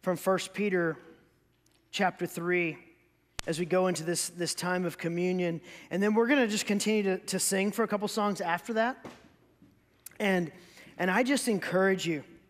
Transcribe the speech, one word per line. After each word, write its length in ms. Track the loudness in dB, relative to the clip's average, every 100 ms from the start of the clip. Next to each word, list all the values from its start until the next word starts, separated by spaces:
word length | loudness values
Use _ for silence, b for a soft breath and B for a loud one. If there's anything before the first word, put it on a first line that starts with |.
from 140 | -2 -2
First 360 | 2 0 0
Peter 460 | -2 0 2 0 -2 -12 -20 _ _ _ _ _ _ _
chapter 340 | 0 0 0 -6
three 500 | -4 0 0 0 -4 -16 _ _ _ _ -12 -6
as 120 | -6
we 60 |
go 220 | 0 0 2
into 160 | -2
this, 260 | -4 -4 -6
this 240 | -6 -6
time 300 | -4 -4 -2
of 140 | -4 -6
communion. 640 | -6 -2 -2 0 -2 -4 B B B
And 120 | 0
then 120 | 2
we're 120 | 4 4
gonna 200 | 4 4
just 200 | 0 0
continue 380 | 0 2 2
to, 140 | 2 -2
to 200 | -2 -2
sing 340 | 0 0 0
for 120 | 0
a 40 | 0
couple 180 | 0 -2
songs 320 | 0 -2 0
after 340 | -2 -2 -2
that. 320 | 0 0 -2 -14 -20 -20 _ _ _ -20 _ _ _ -20 -4
And, 320 | 2 2 0 B B B B B
and 120 | 0
I 120 | 2
just 260 | 4 2 2
encourage 580 | 0 2 4 4 2 0
you 180 | -4 -6 -20 _